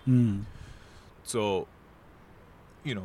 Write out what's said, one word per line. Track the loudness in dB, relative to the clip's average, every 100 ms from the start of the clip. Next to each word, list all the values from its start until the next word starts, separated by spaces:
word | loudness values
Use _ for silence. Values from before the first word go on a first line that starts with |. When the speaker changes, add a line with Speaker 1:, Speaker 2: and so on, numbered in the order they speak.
| 4
Speaker 1:
Hmm। | 4 4 2 -6 -12 -18 -20 -20 -20 -20 -18 -8
Speaker 2:
So, | -2 0 0 -4 -14 -20 -20 -20 -20 -20 -20 -20 -20 -20 -12 -8
you |
know, | -8